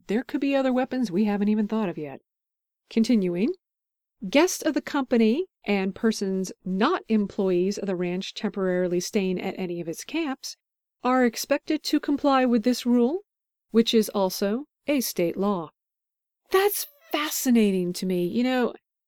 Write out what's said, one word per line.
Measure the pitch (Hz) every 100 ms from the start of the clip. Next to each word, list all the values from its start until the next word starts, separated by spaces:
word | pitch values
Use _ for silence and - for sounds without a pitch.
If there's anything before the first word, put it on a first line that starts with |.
| -
There | 208
could | - 277
be | 277 269
other | 262
weapons | 247 262 262 226
we | 175 214
haven't | 202 208
even | 214 208
thought | 220 196
of | 165
yet. | 147 135 _ _ _ _ _ _ _
Continuing, | 233 220 233 185 175 247 370 _ _ _ _ _ _ 190
guests | 269 359 -
of | 311
the | 277
company | - 294 262 233 220 269 381 _
and | - 202 190
persons | - 226 214 196 190 185 -
not | 185 190 254 370 -
employees | 220 202 - 190 175 185 202
of | 196
the |
ranch | 180 180 180 -
temporarily | - 208 202 190 180 180 175
staying | - 208 190 180
at | 196 -
any | 180 170
of | 165
its | 160
camps | - 311 311 269 - - _ _ _ _
are | 247 254
expected | 240 - - 294 - 311
to | - 294
comply | - 285 285 269
with | 254 233
this | 247 240
rule, | 247 247 240 359 - _ _ _ _
which | 220 226
is | 226 208
also | 208 185 - 202 233 302 _ -
a | 285
state | - - 170 -
law. | 202 190 156 _ _ _ _ _ _ _ _
That's | 381 403 - - _ _
fascinating | 302 302 - 262 233 208 190 180
to | 180 185
me. | 180 175
You | 226
know, | 254 254 233 - _ _